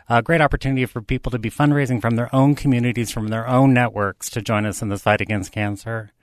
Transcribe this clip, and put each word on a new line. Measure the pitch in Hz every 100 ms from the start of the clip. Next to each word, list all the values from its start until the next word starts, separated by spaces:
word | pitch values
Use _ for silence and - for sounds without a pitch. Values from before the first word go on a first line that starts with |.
| -
A | 117
great | 110 165
opportunity | 147 - 135 131 127
for | 123
people | 107 127 -
to | 123
be | 110
fundraising | - 147 143 131 123
from | 117 117
their | 117
own | 131 139 139
communities, | 143 123 120 117 113
from | 120 107
their | 110 117
own | 127 135
networks | 123 120 104 101 - -
to | 120
join | 107 107 107
us | 95
in | 107
this | 98
fight | 110 107
against | 101 104 98
cancer. | 113 104 101 113 113 104 _